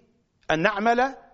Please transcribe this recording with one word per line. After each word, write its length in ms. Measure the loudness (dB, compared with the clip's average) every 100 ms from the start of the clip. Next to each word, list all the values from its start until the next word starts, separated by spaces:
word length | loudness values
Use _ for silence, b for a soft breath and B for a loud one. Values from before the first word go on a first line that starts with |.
| _ _ _ _ -4
أن 100 | 0
نعمل 540 | 0 0 0 0 0 -4 -20